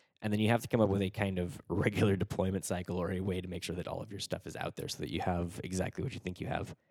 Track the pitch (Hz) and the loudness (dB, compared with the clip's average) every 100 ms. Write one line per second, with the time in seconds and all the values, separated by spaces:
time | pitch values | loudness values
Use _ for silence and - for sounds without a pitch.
0 | _ _ 107 104 107 117 - 120 104 98 | _ _ 0 4 6 4 4 4 6 6
1 | 95 101 98 92 87 - - 101 117 98 | 2 0 0 0 -2 -4 -4 2 2 4
2 | 107 95 98 - 95 95 - 90 90 92 | 4 4 0 0 2 0 -2 -4 -2 -2
3 | 85 92 98 92 92 90 - 87 82 - | 0 0 0 -2 -2 -6 -4 -4 -4 -6
4 | 110 98 - - - - - - - - | -6 -8 -6 -6 -6 -6 -6 -6 -8 -6
5 | 71 82 - 87 87 - - 92 87 - | -4 -2 0 0 0 -4 -4 -2 -2 -2
6 | - - 92 92 - - - - _ | -4 -4 -6 -6 -4 -4 -4 -10 _